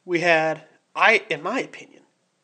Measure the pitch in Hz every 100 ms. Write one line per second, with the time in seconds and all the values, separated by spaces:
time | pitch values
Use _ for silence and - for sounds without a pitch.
0 | 180 170 175 160 160 156 - _ _ -
1 | 190 226 - 156 170 254 - - - -
2 | _ _ _ _